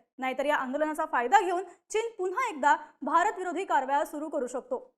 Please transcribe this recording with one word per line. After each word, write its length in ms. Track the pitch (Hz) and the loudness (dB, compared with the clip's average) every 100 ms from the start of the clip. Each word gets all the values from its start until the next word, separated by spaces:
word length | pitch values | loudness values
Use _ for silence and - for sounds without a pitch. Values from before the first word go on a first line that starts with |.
| _ - | _ -8
नाहीतर 260 | 262 262 | -4 -2
या 120 | 285 294 | 0 0
आंदोलनाचा 480 | 254 285 302 311 | -2 -2 -2 -2
फायदा 360 | 311 262 240 415 | -2 0 6 6
घेऊन 220 | 370 392 | 6 -2
चीन 440 | 392 - _ 427 453 - | -4 -14 _ -2 -2 -4
पुन्हा 300 | 370 370 480 | -4 -2 -4
एकदा 280 | 302 285 302 - _ | 2 2 2 -2 _
भारत 300 | 277 330 403 359 | 0 2 2 0
विरोधी 260 | 359 339 | -6 -6
कारवाया 400 | 392 302 262 285 | 0 0 2 0
सुरू 240 | 311 294 311 | -2 -6 -6
करू 180 | 311 247 | -4 -4
शकतो. 480 | 254 - 254 - | -6 -6 -8 -8